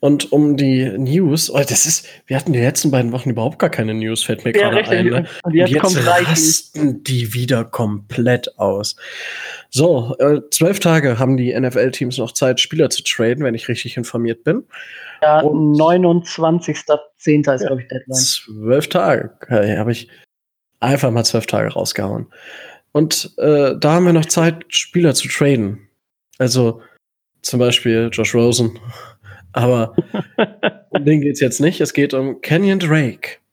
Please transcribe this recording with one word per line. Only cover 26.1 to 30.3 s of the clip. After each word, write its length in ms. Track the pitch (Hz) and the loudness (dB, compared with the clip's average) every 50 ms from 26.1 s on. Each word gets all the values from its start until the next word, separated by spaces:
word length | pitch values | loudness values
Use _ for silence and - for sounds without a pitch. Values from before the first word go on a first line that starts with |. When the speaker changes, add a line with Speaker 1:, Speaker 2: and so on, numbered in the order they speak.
| _ _ _ _ _ _ | _ _ _ _ _ _
Speaker 1:
Also 440 | 131 123 120 131 123 117 113 - - - _ _ _ _ _ _ _ _ _ _ | -2 0 2 2 2 2 0 -4 -12 -20 _ _ _ _ _ _ _ _ _ _
zum 180 | _ - - 127 | _ -6 -2 0
Beispiel 520 | 123 131 - - - 120 113 113 117 117 107 | 0 2 0 0 0 0 0 0 0 -2 -2
Josh 220 | - 113 - - | -4 -4 0 2
Rosen. 440 | 120 117 120 117 - 120 113 - - - 120 - - - - - _ _ - - - - _ - | 2 2 4 2 2 0 -2 -2 -8 -16 -18 -18 -18 -20 -20 -20 _ _ -20 -20 -20 -20 _ -4
Aber 380 | - 120 123 127 120 113 113 - - - - - | 0 2 2 2 2 0 0 -2 -4 -4 -4 -6
Speaker 2:
<laughs> 760 | 208 - - | -10 -10 -8